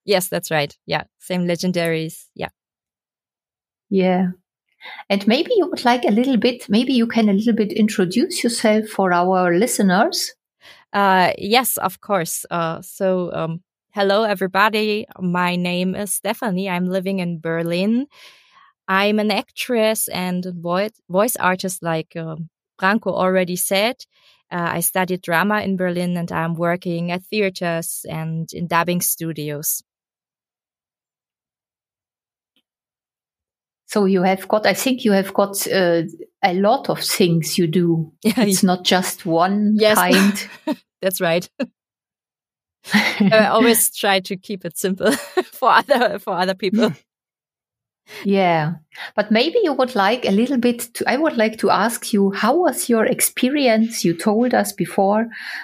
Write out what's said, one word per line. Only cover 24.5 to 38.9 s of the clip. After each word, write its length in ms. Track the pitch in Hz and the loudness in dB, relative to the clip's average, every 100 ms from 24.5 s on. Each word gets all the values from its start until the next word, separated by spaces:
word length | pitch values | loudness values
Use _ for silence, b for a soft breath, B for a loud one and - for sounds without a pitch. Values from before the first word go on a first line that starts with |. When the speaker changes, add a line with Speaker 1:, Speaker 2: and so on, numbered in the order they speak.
Speaker 1:
Uh, 180 | 175 170 | -4 -2
I 80 | 170 | -2
studied 420 | 170 185 180 180 | -2 0 -2 -2
drama 380 | 180 165 196 208 | -2 0 2 0
in 140 | 202 190 | -2 -2
Berlin, 400 | 180 175 180 175 | -2 -2 -2 -4
and 140 | 175 | -4
I'm 220 | 170 165 | -4 -4
working 580 | 160 170 180 180 170 175 | -2 -2 -2 -4 -4 -4
at 100 | 180 | -6
theaters 800 | - 214 196 185 175 165 170 - - | -4 -2 -2 -2 -4 -4 -6 -10 -10
and 400 | 160 160 160 156 | -8 -6 -6 -8
in 140 | - 170 | -8 -2
dubbing 340 | 170 170 175 | 0 0 -2
studios. 800 | - - 165 156 147 147 156 - - _ _ _ _ _ _ _ _ _ _ _ _ _ _ _ _ _ _ _ _ _ _ _ _ _ _ _ _ _ _ _ _ _ _ _ _ _ _ _ - | -2 -4 -6 -6 -8 -6 -6 -8 -10 _ _ _ _ _ _ _ _ _ _ _ _ _ _ _ _ _ _ _ _ _ _ _ _ _ _ _ _ _ _ _ _ _ _ _ _ _ _ _ -6
Speaker 2:
So 200 | 220 190 | 0 2
you 160 | 190 | 4
have 260 | 185 190 - | 2 0 0
got, 180 | 214 202 | 0 2
I 80 | |
think 300 | 190 262 254 | 0 0 0
you 80 | 220 | 2
have 200 | 196 190 | 2 2
got, 360 | - 196 196 - | 0 0 -2 -2
uh, 340 | 190 175 170 165 - - _ | 2 2 2 0 -8 -18 _
a 120 | 202 | 0
lot 340 | 180 202 269 - | 2 2 2 0
of 120 | 156 | -4
things 580 | - - 185 170 151 - | -4 2 2 2 0 0
you 100 | 170 | 2
do. 440 | 180 170 165 156 _ | 2 2 2 -2 _
Speaker 1:
<laughs> 60 | |
Yeah, 180 | 220 262 | -2 0
Speaker 2:
It's 200 | 208 190 | 0 4
Speaker 1:
y- 40 | 185 | 2
Speaker 2:
not 180 | 180 | 2
just 400 | - | 2